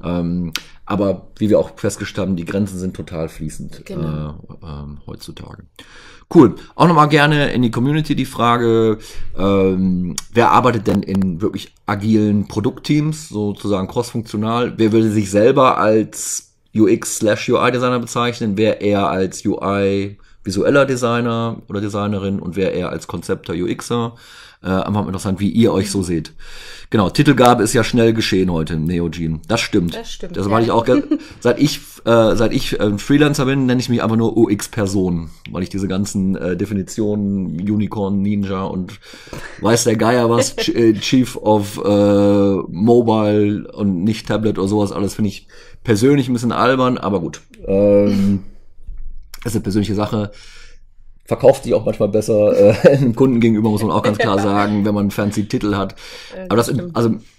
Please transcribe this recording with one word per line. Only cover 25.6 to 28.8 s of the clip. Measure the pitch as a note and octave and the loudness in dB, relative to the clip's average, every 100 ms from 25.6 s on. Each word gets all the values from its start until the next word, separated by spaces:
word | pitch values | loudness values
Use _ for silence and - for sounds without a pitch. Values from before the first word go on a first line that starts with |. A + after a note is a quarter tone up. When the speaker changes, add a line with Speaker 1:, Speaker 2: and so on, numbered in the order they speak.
| A2+ | 2
Speaker 1:
euch | E2+ G#2 | 2 -2
so | G2+ | -2
seht. | F2+ E2 D2+ - - - - - - | -2 -4 -6 -14 -16 -16 -16 -18 -2
Genau, | A2+ F2+ | 0 2
Titelgabe | - C#3+ B2+ B2 A#2 | 2 4 6 6 6
ist | G#2 | 4
ja | B2+ | 2
schnell | - B2 A#2 | 2 4 4
geschehen | A2+ - F#2+ F2+ | 4 2 0 0
heute | E2+ D#2+ | -2 -2
im | D#2+ | -2